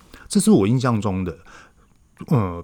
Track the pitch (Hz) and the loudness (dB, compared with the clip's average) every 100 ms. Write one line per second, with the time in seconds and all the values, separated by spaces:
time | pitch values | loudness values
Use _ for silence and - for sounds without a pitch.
0 | - - - 202 220 185 98 127 123 110 | -20 -20 -4 0 4 4 4 0 0 -2
1 | 104 92 92 76 - - - _ _ _ | -2 -4 -6 -10 -16 -20 -20 _ _ _
2 | _ - - 135 95 87 | _ -14 -2 -2 -2 -6